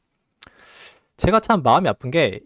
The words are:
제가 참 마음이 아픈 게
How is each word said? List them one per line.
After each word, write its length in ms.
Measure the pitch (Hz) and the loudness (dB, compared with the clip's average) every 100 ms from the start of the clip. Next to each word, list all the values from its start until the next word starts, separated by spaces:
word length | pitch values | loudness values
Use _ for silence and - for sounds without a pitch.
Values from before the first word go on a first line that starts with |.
| _ _ _ _ - _ - - - _ _ _ | _ _ _ _ -20 _ -20 -20 -20 _ _ _
제가 240 | 175 214 | 0 0
참 220 | - 208 | 0 -2
마음이 260 | 127 139 175 | 2 2 2
아픈 220 | 98 127 | -4 -4
게 300 | 160 127 98 | -2 -2 -4